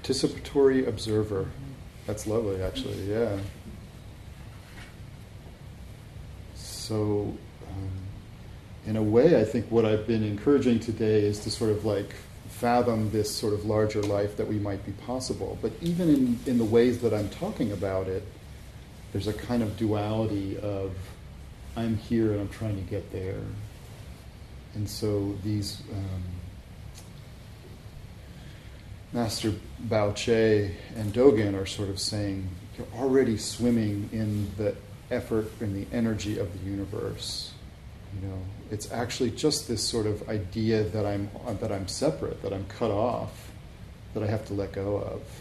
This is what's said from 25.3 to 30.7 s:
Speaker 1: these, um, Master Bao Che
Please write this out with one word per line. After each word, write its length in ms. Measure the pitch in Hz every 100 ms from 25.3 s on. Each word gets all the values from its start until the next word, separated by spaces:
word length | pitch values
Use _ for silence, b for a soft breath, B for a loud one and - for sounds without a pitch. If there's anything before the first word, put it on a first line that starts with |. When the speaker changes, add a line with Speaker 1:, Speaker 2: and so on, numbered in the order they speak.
| 98
Speaker 1:
these, 400 | 101 104 98 - -
um, 320 | 104 95 92 90 90 90 - - - - - - - - - - - - - - - - - - B B B B B B - -
Master 420 | 120 113 - 113 98 - - 113
Bao 260 | 110 104
Che 580 | 104 - 113 110 107 101